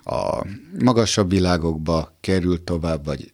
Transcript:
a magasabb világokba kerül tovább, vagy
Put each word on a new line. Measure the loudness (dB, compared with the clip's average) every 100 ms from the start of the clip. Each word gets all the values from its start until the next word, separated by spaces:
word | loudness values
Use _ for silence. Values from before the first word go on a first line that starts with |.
a | -6 -4 -4 -4 -6 -12 -14 -2
magasabb | 2 4 2 2 2
világokba | 4 4 2 0 -2 0 0 -2 _
kerül | -2 0 2 0
tovább, | -2 -4 -2 -4
vagy | -4 -8 -10